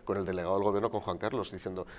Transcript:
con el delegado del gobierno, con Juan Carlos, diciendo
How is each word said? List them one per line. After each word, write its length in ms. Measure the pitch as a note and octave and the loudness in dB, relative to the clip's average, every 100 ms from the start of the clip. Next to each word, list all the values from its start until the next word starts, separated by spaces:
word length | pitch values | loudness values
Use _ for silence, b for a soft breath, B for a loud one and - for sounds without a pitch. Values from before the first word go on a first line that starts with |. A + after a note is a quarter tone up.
| - | -2
con 120 | G2+ | 0
el 60 | |
delegado 300 | F#2 F#2 F2 | 0 0 2
del 100 | G2 | 2
gobierno, 280 | G2+ G2+ A2 | 4 4 2
con 80 | G#2+ | 0
Juan 180 | G2+ F2 | -2 -2
Carlos, 340 | A2 A#2+ F#2+ | 0 -2 -2
diciendo 360 | F#2 - F#2 F2 | -4 -6 -6 -8